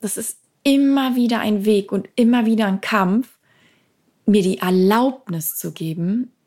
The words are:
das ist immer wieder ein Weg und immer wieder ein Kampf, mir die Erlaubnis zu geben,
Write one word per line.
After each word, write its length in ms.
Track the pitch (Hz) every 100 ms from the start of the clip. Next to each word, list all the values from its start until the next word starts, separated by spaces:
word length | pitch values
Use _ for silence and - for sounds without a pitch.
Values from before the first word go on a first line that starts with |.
das 160 | 202 -
ist 220 | 226 - _ _
immer 500 | 277 277 277 277 262
wieder 240 | 247 240 233
ein 260 | 214 208
Weg 280 | 208 208 196
und 160 | 202 - -
immer 300 | 233 240 226
wieder 200 | 220 208
ein 140 | 190
Kampf, 580 | - 214 185 214 269 _ _ _ _ _ _ _ _ _ -
mir 160 | 202
die 160 | 185 -
Erlaubnis 1000 | 185 185 190 220 262 262 - 165 - -
zu 140 | 170
geben, 640 | - 160 160 175 226 247 _